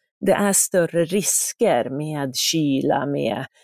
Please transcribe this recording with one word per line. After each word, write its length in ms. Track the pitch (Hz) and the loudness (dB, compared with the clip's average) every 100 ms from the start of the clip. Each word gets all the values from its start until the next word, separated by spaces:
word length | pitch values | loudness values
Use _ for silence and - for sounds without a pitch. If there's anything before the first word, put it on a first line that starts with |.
| _ _ 196 | _ _ 0
Det 60 | |
är 220 | 175 202 | 2 2
större 520 | 196 - 185 165 170 165 | 0 0 0 2 0 0
risker 840 | 202 - - - - 214 123 - | 0 0 -2 -4 0 2 2 0
med 420 | 139 156 151 139 123 | -4 -4 -4 -4 -4
kyla, 680 | - 165 147 135 139 - 139 | -2 0 2 2 2 0 -2
med 400 | 143 143 107 131 _ | -2 -2 -4 -8 _